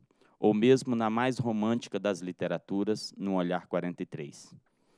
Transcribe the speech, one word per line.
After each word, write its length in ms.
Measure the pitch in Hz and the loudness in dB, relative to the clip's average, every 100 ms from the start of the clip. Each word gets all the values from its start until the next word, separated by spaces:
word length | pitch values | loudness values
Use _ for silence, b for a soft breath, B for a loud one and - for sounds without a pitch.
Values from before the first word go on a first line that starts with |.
| _ b b b | _ b b b
ou 140 | 107 | 2
mesmo 420 | 107 123 131 - | 4 6 6 4
na 140 | 117 110 | 0 0
mais 300 | 113 127 127 | 0 0 0
romântica 600 | 120 107 107 117 - 101 | -2 0 0 0 -2 -4
das 220 | 98 90 | -2 -2
literaturas, 920 | 90 90 87 82 - 98 101 107 - - | -4 -4 -4 -4 -4 -2 0 -2 -6 -8
num 200 | 98 95 | -2 0
olhar 300 | 87 90 - | 0 -2 -2
quarenta 360 | 90 87 85 | -4 -4 -6
e 40 | 90 | -8
três. 480 | 80 73 - - - _ b b | -10 -12 -14 -20 -20 _ b b